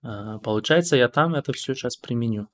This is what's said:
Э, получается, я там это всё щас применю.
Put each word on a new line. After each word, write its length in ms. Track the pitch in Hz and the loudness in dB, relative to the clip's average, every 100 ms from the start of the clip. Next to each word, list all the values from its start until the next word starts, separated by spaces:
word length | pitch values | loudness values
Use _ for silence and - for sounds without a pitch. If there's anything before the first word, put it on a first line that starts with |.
Э, 380 | 127 104 104 107 | -10 -10 -10 -8
получается, 540 | - 107 110 160 170 143 | -2 -2 4 2 4 4
я 140 | 120 | 4
там 260 | - 165 156 | 4 2 0
это 160 | - | -4
всё 220 | 120 - | -6 -4
щас 240 | 131 123 - | -4 -6 -8
применю. 500 | - 120 117 107 104 | -6 -2 -2 -4 -6